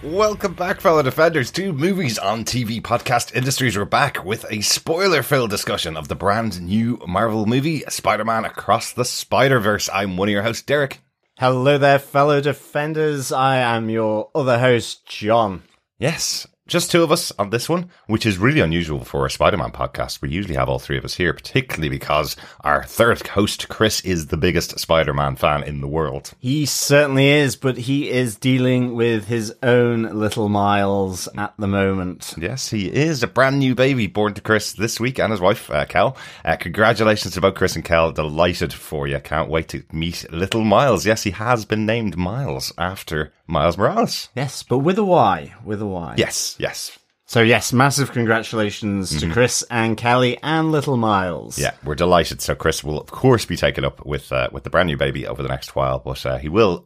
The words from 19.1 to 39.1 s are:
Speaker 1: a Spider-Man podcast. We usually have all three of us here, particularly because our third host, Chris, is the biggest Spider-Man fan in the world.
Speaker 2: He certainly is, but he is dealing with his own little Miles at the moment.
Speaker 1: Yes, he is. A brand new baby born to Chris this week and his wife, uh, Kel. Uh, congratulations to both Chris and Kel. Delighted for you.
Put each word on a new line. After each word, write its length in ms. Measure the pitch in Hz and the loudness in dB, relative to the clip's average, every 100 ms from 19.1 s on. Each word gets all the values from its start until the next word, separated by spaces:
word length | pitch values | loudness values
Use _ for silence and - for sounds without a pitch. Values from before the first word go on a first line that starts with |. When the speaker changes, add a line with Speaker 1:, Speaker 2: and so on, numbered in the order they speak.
| 71 | -4
Speaker 1:
a 60 | 67 | -2
Spider-Man 400 | - 80 101 60 | 2 2 2 -4
podcast. 480 | - 65 - 62 - | -6 -8 -6 -8 -6
We 80 | 69 | -6
usually 280 | 82 101 69 | -4 -4 -2
have 120 | 65 | -2
all 100 | 67 | -2
three 200 | - 67 | -4 -6
of 60 | |
us 100 | 65 | -6
here, 180 | - 90 | -2 -2
particularly 560 | - - 135 131 - 76 | -2 -4 -6 -4 -6 -4
because 480 | 69 - 76 73 - - - | -6 -2 0 0 -8 -16 -8
our 240 | 73 71 | 0 0
third 420 | - - 117 104 - | -2 2 2 2 -2
host, 440 | - 104 - - | -2 -2 -2 -10
Chris, 320 | - 110 - | 0 0 0
is 240 | 95 87 76 | -2 -4 -2
the 100 | 80 | 0
biggest 420 | 87 82 - - | 0 0 -2 -8
Spider-Man 580 | - 80 76 69 71 65 | 2 2 2 0 -2 0
fan 260 | 80 73 | 0 0
in 180 | 69 71 | -2 -8
the 80 | 69 | -4
world. 420 | 76 76 69 - - | -2 -4 -6 -12 -10
Speaker 2:
He 280 | 123 151 139 | -4 -2 -2
certainly 640 | - - 143 147 135 139 | -2 2 4 4 4 6
is, 260 | 147 139 - | 6 2 0
but 220 | 131 123 | -4 -4
he 320 | 117 139 120 | -2 -2 0
is 260 | 123 127 101 | 0 0 0
dealing 580 | 131 127 127 127 123 | 0 2 2 2 0
with 340 | 117 117 113 101 | 0 2 2 -2
his 260 | 117 110 - | -4 -4 -2
own 400 | 127 120 120 117 | 2 4 4 2
little 480 | 113 101 107 120 104 | -2 -2 -2 0 0
Miles 760 | 104 101 101 101 101 95 92 - - | 2 2 2 2 2 0 -4 -10 -8
at 160 | 104 - | -10 -6
the 80 | 101 | -2
moment. 680 | 98 98 95 90 87 - - | 0 0 0 -4 -8 -14 -8
Speaker 1:
Yes, 320 | 85 131 - | -8 -6 -6
he 200 | 110 90 | -4 -2
is. 300 | - 156 143 | 0 0 0
A 40 | 117 | -2
brand 320 | - 135 139 | 2 2 2
new 160 | 135 | 2
baby 320 | 120 131 135 98 | 2 2 2 0
born 280 | 101 104 | 0 0
to 80 | 101 | -2
Chris 320 | - 107 - | 0 0 0
this 260 | - 113 - | -4 -4 -2
week 180 | 120 131 | -4 0
and 120 | 90 | 0
his 80 | 107 | 2
wife, 300 | 90 110 - | 2 2 -2
uh, 160 | 73 71 | -4 0
Kel. 320 | 87 110 131 - - | 2 2 -2 -16 -10
Uh, 120 | - 80 | -4 -2
congratulations 760 | 87 95 110 107 110 107 - | -2 2 2 4 4 2 -2
to 80 | 87 | 2
both 140 | 95 | 0
Chris 220 | 95 92 82 | 2 -2 -2
and 80 | |
Kel. 280 | - 82 82 | 0 2 2
Delighted 640 | 73 78 76 87 87 82 | 0 -4 2 2 2 -4
for 320 | - - 78 | -6 -10 -6
you. 120 | 71 | -4